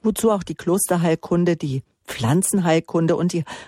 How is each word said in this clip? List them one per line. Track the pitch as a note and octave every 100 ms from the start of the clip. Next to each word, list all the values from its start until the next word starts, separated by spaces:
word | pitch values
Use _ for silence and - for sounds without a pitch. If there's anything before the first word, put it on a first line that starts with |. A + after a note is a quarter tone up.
wozu | A3 - A3+
auch | G#3
die | F3 D#3
Klosterheilkunde, | - F#3 - F3+ E3+ D#3+ - F3 F3 E3+
die | D3 C3 - _ -
Pflanzenheilkunde | - A#2 D#3+ G3 G3+ E3+ D#3+ - E3+ E3 E3+
und | F3
die | F3 D3+ -